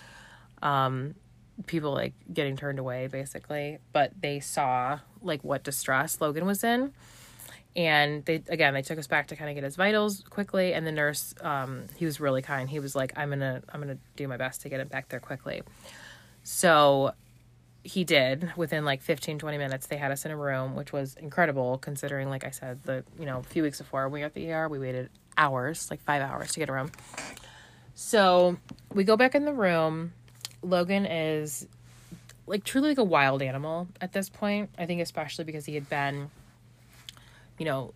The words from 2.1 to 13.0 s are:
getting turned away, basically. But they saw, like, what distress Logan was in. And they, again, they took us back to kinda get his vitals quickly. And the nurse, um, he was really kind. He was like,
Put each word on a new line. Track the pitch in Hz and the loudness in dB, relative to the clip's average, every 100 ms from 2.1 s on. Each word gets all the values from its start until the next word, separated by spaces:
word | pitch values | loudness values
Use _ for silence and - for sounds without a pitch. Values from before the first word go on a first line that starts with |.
| - - | -6 -8
getting | 170 139 135 | -2 -2 -2
turned | 143 139 | -4 -4
away, | 131 127 131 | -4 -4 -6
basically. | 135 139 - - 147 147 151 - | -6 -8 -10 -8 -6 -6 -8 0
But | 151 139 190 | 4 4 2
they | 147 143 | -4 -4
saw, | - - 139 127 127 143 - - | -4 0 2 2 0 -4 -8 -10
like, | 185 147 | -6 -4
what | 147 135 | -2 -4
distress | - 139 - 131 156 - | -2 -4 0 2 2 0
Logan | 156 147 185 | 0 0 0
was | 196 | 2
in. | 233 240 277 - - - - - - - - | 2 2 0 -4 -20 -20 -20 -20 -20 -20 -10
And | - 165 151 147 147 143 | 0 4 6 4 0 -2
they, | 160 - | -2 -2
again, | 160 147 | 4 4
they | 139 | 4
took | 139 160 | -2 -6
us | 147 | -2
back | 156 - | -2 -2
to | 156 | -8
kinda | 151 | -8
get | 143 | -6
his | 139 156 | -6 0
vitals | 196 214 208 196 - | 2 4 2 -2 -8
quickly. | - 202 190 185 | -6 -2 0 2
And | 165 160 | 0 -2
the | |
nurse, | 156 147 147 - - | 0 0 0 -6 -8
um, | 165 143 131 127 - - | -4 -4 -4 -8 -10 -6
he | |
was | 165 147 | -4 0
really | 143 131 | 0 0
kind. | 131 139 131 | 0 -4 -4
He | 151 | -6
was | 139 | -4
like, | 139 | -2